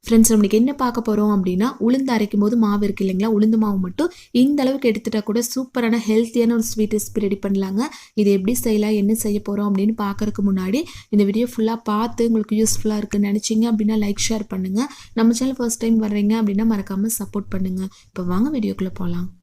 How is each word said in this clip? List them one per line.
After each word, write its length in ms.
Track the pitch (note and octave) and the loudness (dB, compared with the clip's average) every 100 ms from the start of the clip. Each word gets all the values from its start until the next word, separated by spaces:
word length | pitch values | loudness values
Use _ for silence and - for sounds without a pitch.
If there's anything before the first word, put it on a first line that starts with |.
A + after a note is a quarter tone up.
| - | 4
ஃப்ரெண்ட்ஸ், 240 | A3+ A3 | 4 6
நம்ம 100 | A3 | 4
இன்னைக்கு 180 | G3+ G#3+ | 4 2
என்ன 120 | B3+ C#4 | 2 0
பார்க்க 220 | B3+ B3 A3+ | -4 -2 -2
போறோம் 260 | G#3+ G#3 | 0 2
அப்படின்னா, 340 | G#3 F#3 F3+ A3+ - A3 | 0 0 0 -2 0 0
உளுந்து 260 | C4 C4+ A3+ | 0 0 0
அரைக்கும் 260 | G#3 G#3 | 0 0
போது 120 | G#3 A#3+ | 2 2
மாவு 200 | G#3+ G#3 G3+ | 2 2 -2
இருக்கு 180 | G3+ | -2
இல்லைங்களா, 260 | G3 F#3 A3 G#3 | -2 0 0 2
உளுந்து 220 | G#3+ A3 | 4 2
மாவு 160 | G#3+ G3 | 2 0
மட்டும் 260 | F#3 - E4+ - - A#3+ | -4 -2 -4 -4 -4 2
இந்த 160 | C4 C#4+ | 4 4
அளவுக்கு 260 | B3+ C4+ B3 | 0 2 0
எடுத்துட்டா 320 | A3 A3+ G#3+ G#3 | 0 -2 -4 -2
கூட 120 | A3 A#3 | -2 -2
சூப்பரான, 480 | C4 B3+ - A#3 A#3 G#3+ | -6 -6 -2 0 0 2
ஹெல்த்தியான 460 | A3 A#3 A#3+ A#3 A#3 | 2 2 2 2 2
ஒரு 80 | A3+ | -2
ஸ்வீட் 240 | A3 G#3+ G#3+ | -2 0 -2
ரெசிபி 260 | - - G3+ | -2 -4 -2
ரெடி 120 | G3 G3 | -2 -2
பண்ணலாங்க. 340 | G3 F#3+ F#3+ D4 - - - | -2 0 -2 -4 -6 -8 0
இது 160 | G3+ G3 | 2 2
எப்படி 180 | F#3+ B3 A#3 | 2 -2 0
செய்யலாம், 320 | G#3+ G#3+ G#3+ | 0 2 2
என்ன 180 | G3+ A3+ | 2 0
செய்ய 160 | G#3+ G#3 G#3 | 0 -4 -2
போறோம் 220 | G3+ G#3 | -2 0
அப்படின்னு 260 | G3 G3+ A3+ | 2 0 0
பார்க்கறதுக்கு 400 | G3+ G3+ G#3 G#3 G3+ | -4 -2 -4 -2 0
முன்னாடி, 320 | F#3+ F#3 A#3+ E4+ - - | 0 0 -2 -4 -12 0
இந்த 80 | G#3 G3 | 2 2
வீடியோ 180 | G#3 A#3+ | 2 -2
ஃபுல்லா 240 | A#3+ A3 A3+ A3+ | -2 -2 -2 -2
பார்த்து 380 | G#3 A#3 - A#3 | -2 -2 -2 0
உங்களுக்கு 300 | A3+ G#3+ G#3+ | 0 0 0
யூஸ்ஃபுல்லா 400 | A3 - G#3+ G#3+ | 2 0 0 -2
இருக்குன்னு 300 | G3+ G3+ G3+ | -2 -2 0
நினைச்சீங்க 340 | G#3 - A3 A#3 | 0 0 0 2
அப்படின்னா, 260 | G#3+ G#3+ G#3+ | 2 0 0
லைக், 200 | G#3 G3+ - | 0 -2 -2
ஷேர் 220 | A3+ G#3 | -2 -4
பண்ணுங்க. 260 | F#3+ F#3 G3 C#4 - - - | -6 -4 -4 -4 -8 -10 2
நம்ம 200 | A3+ A#3 | 2 2
சேனல் 180 | C4 B3+ | -2 -2
ஃபர்ஸ்ட் 220 | A#3+ A#3 A3+ | -4 -2 0
டைம் 120 | A3+ G#3+ | 0 0
வர்றீங்க 280 | G#3 G#3 A3+ | 0 0 2
அப்படின்னா, 280 | G#3 G3 A3+ G#3 | 0 0 0 0
மறக்காம 400 | F#3+ F#3+ G#3+ - | -2 -4 -2 -4
சப்போர்ட் 320 | G3+ G3+ G3+ F#3+ | -6 -8 -4 -4
பண்ணுங்க. 280 | F#3+ F#3 F#3+ - _ | -2 -4 -6 -10 _
இப்ப 180 | - F3+ | -8 -2
வாங்க 140 | F3+ C4 D4 | 0 0 0
வீடியோக்குள்ள 340 | G#3 G3 F#3 - | -2 -2 -6 -4
போலாம். 260 | F3+ F3 F3+ - | -4 -2 -6 -10